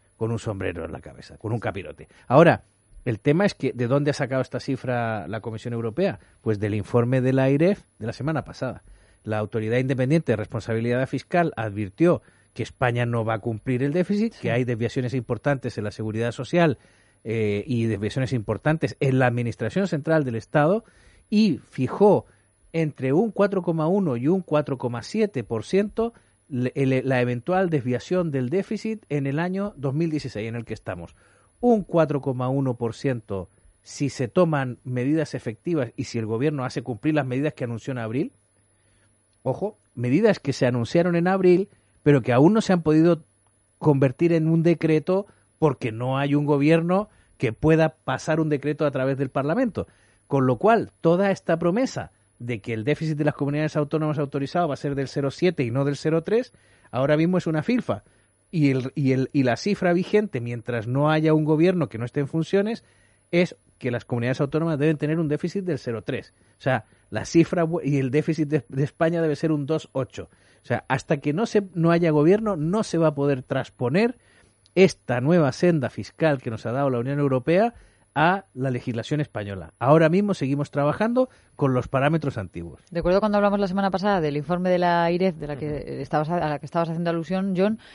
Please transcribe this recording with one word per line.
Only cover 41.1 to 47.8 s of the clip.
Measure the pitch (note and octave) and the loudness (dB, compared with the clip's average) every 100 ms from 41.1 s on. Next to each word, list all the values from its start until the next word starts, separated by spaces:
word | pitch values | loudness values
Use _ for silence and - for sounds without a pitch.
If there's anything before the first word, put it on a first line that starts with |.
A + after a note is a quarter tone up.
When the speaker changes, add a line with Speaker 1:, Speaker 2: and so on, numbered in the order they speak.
| E3+ | 2
Speaker 1:
en | F3+ | 0
abril | G3 F#3 F3+ G3+ _ _ _ D3 | 4 6 4 2 _ _ _ 4
pero | C#3+ | 4
que | A2+ | 4
aún | A#2+ D#3+ | 6 6
no | A3 | 6
se | - | 2
han | F3 | 2
podido | D#3 D#3 E3+ E3 - _ _ _ _ - | 4 4 6 2 -2 _ _ _ _ -2
convertir | D3+ C#3 C3+ - E3+ | 2 4 4 2 2
en | E3+ D#3+ | 4 4
un | E3 | 4
decreto | E3 D#3+ D#3 D#3 D3+ F#3+ G3+ _ _ - | 4 2 2 0 2 -2 -2 _ _ 0
porque | D#3 B2+ B2 | 0 0 -4
no | A2 B2+ C3+ | -4 -2 0
hay | C#3+ C#3+ | 2 0
un | D3 | 2
gobierno | D3 D3 E3 E3+ F#3 G#3+ _ _ - | 2 4 4 2 0 -2 _ _ -6
que | D3+ | -4
pueda | - D#3 D#3+ | 0 2 4